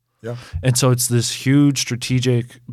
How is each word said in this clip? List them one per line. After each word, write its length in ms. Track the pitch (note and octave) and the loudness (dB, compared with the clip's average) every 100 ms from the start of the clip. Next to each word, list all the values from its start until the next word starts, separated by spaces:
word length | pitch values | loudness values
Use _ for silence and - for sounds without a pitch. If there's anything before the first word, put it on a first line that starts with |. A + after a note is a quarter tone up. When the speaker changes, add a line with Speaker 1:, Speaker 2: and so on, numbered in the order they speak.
| _ _ | _ _
Speaker 1:
Yeah. 140 | A2+ B2 - - | -12 -12 -10 -4
Speaker 2:
And 140 | B2+ B2 | -2 2
so 120 | C3 | 2
it's 160 | B2 - | 2 0
this 380 | A#2+ A2+ - B2+ | 0 -2 -4 2
huge 340 | C#3+ C#3+ B2+ | 4 4 2
strategic 800 | - B2 - B2+ B2+ A#2+ A#2 - - | -4 -6 -2 0 2 0 -2 -12 -18